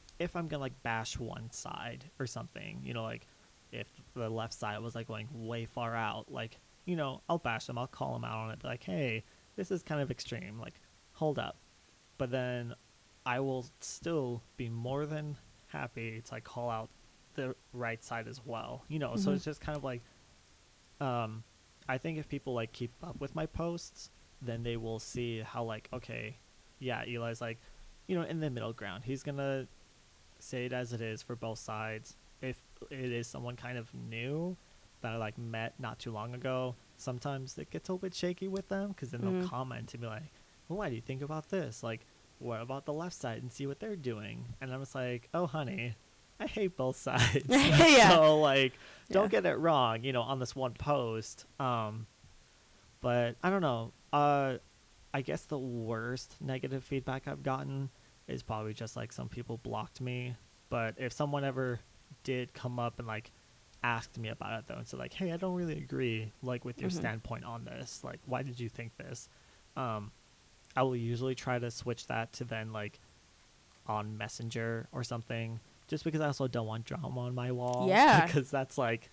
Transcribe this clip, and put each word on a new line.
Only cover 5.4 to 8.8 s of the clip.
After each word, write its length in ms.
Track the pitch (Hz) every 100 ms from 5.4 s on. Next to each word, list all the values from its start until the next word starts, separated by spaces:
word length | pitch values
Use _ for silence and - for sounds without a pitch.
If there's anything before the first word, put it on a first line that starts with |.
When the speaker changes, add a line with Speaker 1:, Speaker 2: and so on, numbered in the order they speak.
| 113 117 113
Speaker 1:
far 280 | - 117 117
out, 360 | 110 107 110
like, 280 | 131 117 - - - -
you 100 | 170
know, 260 | 139 - -
I'll 80 | 170
bash 280 | 120 113 -
them, 120 | 120
I'll 80 | 127
call 280 | - 135 120
'em 80 |
out 220 | 117 113 110
on 60 |
it, 80 | 110
be 80 | -
like, 160 | 120